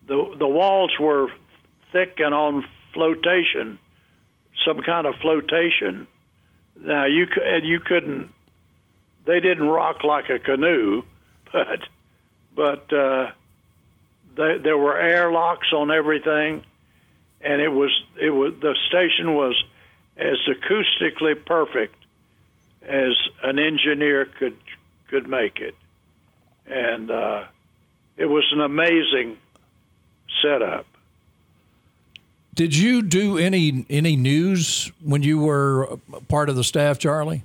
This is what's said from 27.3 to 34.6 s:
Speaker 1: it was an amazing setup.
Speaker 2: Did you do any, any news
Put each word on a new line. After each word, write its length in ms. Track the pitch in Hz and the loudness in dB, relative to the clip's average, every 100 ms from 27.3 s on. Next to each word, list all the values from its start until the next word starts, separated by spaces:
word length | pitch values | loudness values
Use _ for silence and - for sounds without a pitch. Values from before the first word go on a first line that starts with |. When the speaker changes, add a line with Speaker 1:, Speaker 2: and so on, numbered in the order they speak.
| 104 98 _ _ _ _ _ _ - | -4 -8 _ _ _ _ _ _ -4
Speaker 1:
it 80 | 156 | 0
was 200 | 147 143 | 2 2
an 100 | 147 | 0
amazing 760 | 147 147 170 165 147 139 117 110 _ _ _ _ _ _ _ _ - - | 0 2 2 4 2 0 -2 -10 _ _ _ _ _ _ _ _ -8 -2
setup. 440 | 151 139 104 - - _ _ _ _ _ _ _ _ _ _ _ _ - _ _ _ | 0 0 -2 -4 -12 _ _ _ _ _ _ _ _ _ _ _ _ -20 _ _ _
Speaker 2:
Did 220 | - 165 147 | -4 0 2
you 260 | 214 247 | 4 2
do 360 | 208 180 202 185 | 2 0 2 0
any, 480 | 175 190 156 131 117 | 2 2 2 0 -2
any 260 | 143 165 147 | 0 2 2
news 760 | 127 147 180 190 | 2 2 2 0